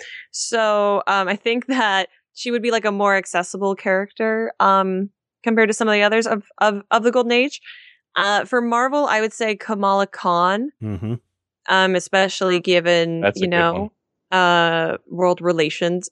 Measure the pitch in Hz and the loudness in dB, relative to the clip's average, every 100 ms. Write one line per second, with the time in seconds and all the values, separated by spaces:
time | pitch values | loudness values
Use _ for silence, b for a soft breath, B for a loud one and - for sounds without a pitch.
0 | B B B - - 233 214 208 202 202 | B B B -12 -4 0 2 2 2 0
1 | - 196 185 208 233 240 240 254 214 190 | 0 0 0 -2 -2 -2 -2 0 2 0
2 | 180 b _ - 247 240 233 226 214 202 | -2 b _ -10 -4 -2 -2 -2 0 0
3 | 202 196 - 175 175 190 196 196 202 190 | 2 2 0 -4 -4 -4 -4 -2 -2 -2
4 | 202 - 220 220 226 - 196 196 190 185 | -2 -4 -2 -2 -4 0 2 4 2 -2
5 | 196 - _ _ 233 226 214 220 220 208 | -6 -10 _ _ 0 2 2 2 0 2
6 | 208 220 226 220 - - 214 202 - 226 | 2 2 0 -4 -6 -2 0 0 -2 0
7 | 226 247 233 240 277 - B B B B | 2 0 2 0 0 -6 B B B B
8 | _ - 196 208 - 247 240 240 262 294 | _ -2 0 0 0 -2 0 0 0 0
9 | 285 214 220 - 220 208 - 208 196 196 | 0 0 -2 -2 -4 -4 -6 -2 0 0
10 | 196 - 185 170 180 202 277 - 107 95 | 0 -4 -2 2 2 0 -4 -8 -10 -8
11 | 107 120 - _ _ _ - 190 190 180 | -6 -8 -10 _ _ _ -2 2 2 0
12 | - 190 190 - 185 180 180 175 170 170 | 0 0 0 0 0 0 2 2 2 2
13 | 170 165 - 196 185 175 170 180 208 - | 0 0 -2 0 0 2 2 -2 -8 -12
14 | _ _ _ 185 180 175 170 165 160 - | _ _ _ 2 4 4 2 0 -2 -6
15 | - 170 180 175 170 165 160 - 175 180 | -8 -2 0 0 0 0 -2 -2 -2 -2
16 | - | -4